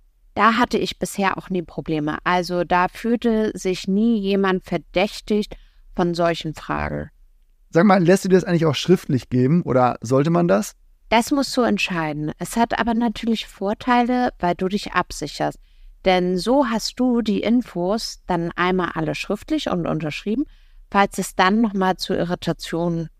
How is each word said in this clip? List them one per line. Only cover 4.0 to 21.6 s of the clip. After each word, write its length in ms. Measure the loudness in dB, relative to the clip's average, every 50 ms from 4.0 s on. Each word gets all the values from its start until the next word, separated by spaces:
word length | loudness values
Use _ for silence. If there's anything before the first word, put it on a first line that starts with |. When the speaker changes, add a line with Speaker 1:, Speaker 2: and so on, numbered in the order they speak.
| 2 2 2 2
Speaker 1:
jemand 480 | 0 0 0 2 2 2 0 -2 -2
verdächtigt 920 | -4 -6 -6 -6 -4 -2 0 0 0 -2 -10 -4 -2 -2 -2 -2 -4 -8 -16 -18 -20 _ -20 -20 -10 -4
von 180 | -2 0 0 0
solchen 420 | 0 0 0 0 -2 -6 -8 -10
Fragen. 540 | -10 -8 -6 -4 -4 -4 -4 -4 -6 -8 -10 -14 _ -20 _ _ _ _ _ _ _ _ _
Speaker 2:
Sag 140 | 2 4 6
mal, 200 | 6 6 6 6
lässt 200 | 6 4 4 4
du 40 | 4
dir 60 | 4
das 100 | 4 4
eigentlich 220 | 2 0 2 2
auch 80 | 2 0
schriftlich 560 | 0 4 4 4 4 4 0 -2 -2 -2 0
geben 320 | 0 2 4 4 4 2 2
oder 340 | 2 4 4 4 4 2 -2 -2
sollte 260 | 0 2 2 4 4
man 180 | 2 2 4
das? 280 | 4 2 2 0 -4 -10 _ _ _ _ _ _ 0
Speaker 1:
Das 220 | 2 2 2 2
musst 260 | 0 0 0 -2 0
du 60 | 0 2
entscheiden. 680 | 2 2 0 -2 -4 -2 -4 -4 -4 -4 -4 -6 -6 -6 -8
Es 180 | -10 -6 0
hat 220 | 0 0 0 0 -2
aber 140 | -2 0 0
natürlich 540 | 0 0 0 -2 -4 -2 -2 -2 -2 -4
Vorteile, 840 | -10 -10 -6 -4 -4 -4 -4 0 2 2 2 4 2 2 0 0 -2 -2 -2
weil 160 | -2 -2 0
du 140 | 0 -2 -2
dich 240 | -2 -4 -6 -6 -8
absicherst. 640 | -8 -8 -8 -8 -10 -10 -10 -6 -4 -4 -4 -4 -8 -16 _ _ -20 -20 -20 -20 -4 0
Denn 320 | 2 2 2 2 0 -2
so 300 | -2 0 0 2 2 2
hast 340 | 0 -2 -4 -6 -6 -4 -2
du 220 | 0 0 0 0 0
die 180 | 0 -2 -2
Infos 800 | 0 2 2 0 0 -2 -6 -4 -2 -2 -2 -4 -4 -8 -12 -14 -6
dann 260 | -4 -2 -2 -2 -4 -4
einmal 340 | -2 0 0 0 0 -2 -2 -4
alle 200 | -4 -4 -4 -4
schriftlich 560 | -6 -6 -6 -6 -8 -4 -4 -4 -4 -2 -2
und 160 | -2 -2 -2
unterschrieben, 580 | -2 -4 -4 -4 -6 -8 -6 -6 -4 -2 -2 -4 -6 -8 -18 -20 -20 -20 -20 -18 _
falls 280 | 2 2 2 2 0 -4
es 160 | -6 -6 0
dann 260 | 2 2 4 4 2